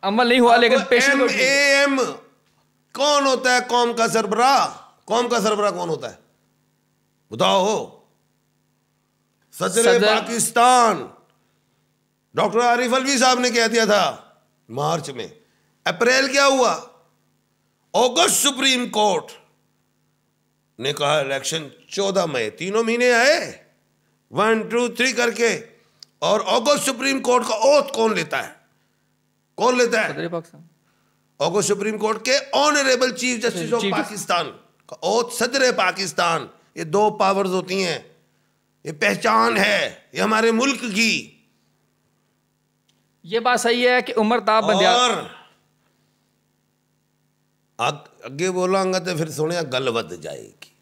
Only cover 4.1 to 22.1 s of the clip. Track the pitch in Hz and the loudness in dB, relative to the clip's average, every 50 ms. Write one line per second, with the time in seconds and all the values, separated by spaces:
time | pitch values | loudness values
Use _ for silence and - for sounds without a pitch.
4.1 | 156 226 220 208 214 214 240 262 277 247 180 143 - - - - _ _ _ - | 0 0 -2 0 0 2 2 4 4 2 2 0 -4 -12 -20 -20 _ _ _ -4
5.1 | 202 233 240 240 233 233 190 220 214 202 208 202 180 180 180 170 160 139 131 117 | -2 -2 0 0 -2 0 0 0 0 0 0 -2 -2 -4 -6 -6 -6 -6 -8 -12
6.1 | 98 - _ _ _ _ _ _ _ _ _ _ _ _ _ _ _ _ _ _ | -14 -16 _ _ _ _ _ _ _ _ _ _ _ _ _ _ _ _ _ _
7.1 | _ _ _ _ 107 117 - 190 196 196 185 208 220 170 120 - - - _ _ | _ _ _ _ -4 -2 0 2 2 2 2 0 -2 -2 -6 -8 -14 -20 _ _
8.1 | _ _ _ _ _ _ _ _ _ _ _ _ _ _ _ _ _ _ _ _ | _ _ _ _ _ _ _ _ _ _ _ _ _ _ _ _ _ _ _ _
9.1 | _ _ _ _ _ _ _ _ _ - 180 190 180 220 233 233 240 233 202 208 | _ _ _ _ _ _ _ _ _ -6 -6 -2 0 2 4 4 4 4 4 2
10.1 | 214 220 220 220 233 233 - - - 233 233 247 254 247 240 226 202 156 123 - | 2 0 -2 -4 -4 -4 -4 -2 2 4 4 6 6 6 4 4 2 -2 -6 -12
11.1 | - _ _ _ _ _ _ _ _ _ _ _ _ _ _ _ _ _ _ _ | -16 _ _ _ _ _ _ _ _ _ _ _ _ _ _ _ _ _ _ _
12.1 | _ _ _ _ _ - 185 214 180 226 240 240 233 240 254 240 233 262 254 269 | _ _ _ _ _ -2 -2 0 0 0 2 2 2 2 0 0 0 -2 0 0
13.1 | 277 254 247 254 254 247 247 247 226 233 233 226 220 233 220 214 208 202 180 151 | 0 2 4 4 2 2 0 0 0 0 0 2 2 0 2 2 2 2 2 0
14.1 | 120 - - _ _ _ _ _ _ _ _ _ 110 131 143 151 165 165 143 - | -4 -8 -16 _ _ _ _ _ _ _ _ _ -8 -4 -4 -2 -2 -4 -6 -8
15.1 | 135 123 104 85 - _ _ _ _ _ _ _ _ _ _ - 180 - 214 233 | -12 -12 -12 -14 -14 _ _ _ _ _ _ _ _ _ _ -6 -2 0 0 2
16.1 | 254 262 269 269 262 277 277 277 277 262 240 214 170 156 - - - _ _ _ | 2 2 0 0 2 2 2 4 4 2 2 0 0 -2 -8 -16 -20 _ _ _
17.1 | _ _ _ _ _ _ _ _ _ _ _ _ _ _ _ _ - 190 240 254 | _ _ _ _ _ _ _ _ _ _ _ _ _ _ _ _ 0 0 0 2
18.1 | 226 220 349 - - - - 285 269 240 269 269 262 247 247 208 - 214 208 208 | 2 2 2 2 2 0 0 0 -2 0 0 0 0 0 -2 -4 -2 0 2 2
19.1 | 185 156 - - - - _ _ _ _ _ _ _ _ _ _ _ _ _ _ | 2 0 -4 -8 -20 -20 _ _ _ _ _ _ _ _ _ _ _ _ _ _
20.1 | _ _ _ _ _ _ _ _ _ _ _ _ _ - - 139 143 143 147 143 | _ _ _ _ _ _ _ _ _ _ _ _ _ -8 -6 -6 -4 -2 0 0
21.1 | 147 156 139 135 139 135 135 - 160 160 156 131 - _ _ _ - 190 196 196 | 0 0 0 -2 -6 -6 -6 -6 -8 -8 -8 -12 -18 _ _ _ -6 -4 -4 -2